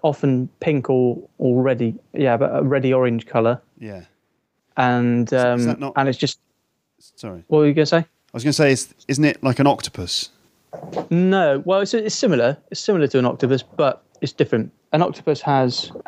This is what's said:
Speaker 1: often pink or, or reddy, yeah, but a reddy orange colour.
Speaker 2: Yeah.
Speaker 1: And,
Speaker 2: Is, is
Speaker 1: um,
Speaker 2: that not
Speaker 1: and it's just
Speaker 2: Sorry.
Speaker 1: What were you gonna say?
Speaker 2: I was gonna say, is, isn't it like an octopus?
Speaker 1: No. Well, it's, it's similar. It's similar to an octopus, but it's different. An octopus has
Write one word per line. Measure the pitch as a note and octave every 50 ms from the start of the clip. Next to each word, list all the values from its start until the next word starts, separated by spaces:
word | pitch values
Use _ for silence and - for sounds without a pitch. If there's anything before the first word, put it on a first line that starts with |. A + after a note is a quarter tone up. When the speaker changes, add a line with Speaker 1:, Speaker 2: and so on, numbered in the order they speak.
Speaker 1:
often | - D#3 C#3+ - - C#3 C3 B2+ B2+ - _ -
pink | - E3 D3+ C#3 B2 -
or, | C3 B2+ B2+ B2 B2 E3+ - - _ -
or | - B2+ B2 B2+
reddy, | B2+ C3+ C3 A#2 B2 A2+ - A#3 _ _
yeah, | - - C#3+ C3 A#2
but | A#2 C3+ - B2+
a | C#3
reddy | D3 C3+ C#3 C3+ B2+ C3
orange | C3 C3 B2+ B2 A#2 A#2 -
colour. | - - A#2+ A2+ A2+ B2 A#2+ _ _ _ -
Speaker 2:
Yeah. | A#2 G#2+ G2+ F#2 E2+ _ _ _ _ _ _ _ _ _ _ _ _ _ -
Speaker 1:
And, | - B2+ B2 B2 A#2+ A#2+ A#2+ A#2+ A#2+ A#2+ A2+
Speaker 2:
Is, |
is | C3 B2+ B2
Speaker 1:
um, | B2 A#2+ A#2+ A#2+
Speaker 2:
that | A#2 A#2 -
not | C#3 C3+ -
Speaker 1:
and | C#3 C3+ C3+
it's | B2 -
just | - - - _ _ _ _ _ _ _ _ _ _ _ _ _
Speaker 2:
Sorry. | _ - _ - - A2 F#2 F2 E2 -
Speaker 1:
What | D#3+ D3+
were | D3+
you | D3 C#3+
gonna | D#3 D3+
say? | C#3+ E3+ E3
Speaker 2:
I | D#3+ _ _ _ _ _
was | - B2 A#2+
gonna | D3+
say, | C#3+ - D#3 C#3
is, | C3+ A#2+ - - _ _ _ -
isn't | C3+ C3 D3+
it | D3 - -
like | - C3+ A#2+ -
an | C#3
octopus? | C#3+ C#3+ - - - - - F#2 F2 - - - - _ _ _ _ _ _ _ _ - - - - - - - -
Speaker 1:
No. | E3 E3+ F3+ F#3 F#3+ F#3+ F3 D3 C#3 D3 C#3+
Well, | E3+ F#3+ G3
it's, | G3+ F#3+ -
it's | A#3 G#3+ G#3+ -
similar. | - - A3 D#3+ B2 A#2 A#2+ D3+ - _ -
It's | - -
similar | - - G#3 F3 D3 C3
to | - C3
an | B2
octopus, | B2 B2 - - B2 C3+ B2+
but | - _ - - D3+ C3+ - - _ _ _ -
it's | - C#3+
different. | - - D3 - - A2+ G#2+ - _ _ _ -
An | - D#3
octopus | F3 F3+ - - - D#3+ D3 C3+
has | - D3+ C#3 C3+ C3 B2 A#2+ - - - - - -